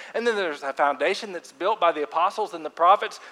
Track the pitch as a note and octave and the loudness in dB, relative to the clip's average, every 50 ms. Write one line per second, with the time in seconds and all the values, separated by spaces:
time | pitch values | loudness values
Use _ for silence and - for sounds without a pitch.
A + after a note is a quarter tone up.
0 | - - - A3+ A#3 A#3+ A3 G3+ F#3+ D#3+ D3 C#3 C#3 C#3 C3+ - D#3+ D3 C#3 C3 | -14 -8 -6 -2 0 0 0 0 -2 -4 -4 -6 -8 -6 0 0 2 2 2 2
1 | C#3+ F3 G3+ - A#3 G3+ F3+ E3 - - - C#3 E3+ G3+ A3+ - E3+ E3+ D#3+ D3+ | 0 0 0 -2 -6 -10 -12 -12 -14 -16 -8 -4 -2 -2 0 2 2 2 2 0
2 | D3 - - D#3+ F3 G3+ - A3 G#3 E3 - D#3+ D#3 D3 - - E3 F3+ G3+ G#3 | -4 -2 0 0 0 0 0 -4 -6 -6 -6 -8 -10 -10 -2 4 6 6 6 6
3 | A3+ G#3 - - - - | 2 -4 -8 -12 -18 -20